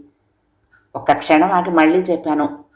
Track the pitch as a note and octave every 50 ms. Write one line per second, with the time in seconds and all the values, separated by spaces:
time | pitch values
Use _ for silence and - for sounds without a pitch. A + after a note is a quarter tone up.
0 | - _ _ _ _ _ _ _ _ _ _ _ _ _ _ _ _ _ - -
1 | - - - - - - D#3+ D#3 E3+ F#3 G3 F3+ F3+ F#3 F3 D#3+ D#3 D#3 E3+ F#3
2 | F3+ F3+ F3 D#3+ - D#3+ D3+ D3 D3 C#3+ - - - _ _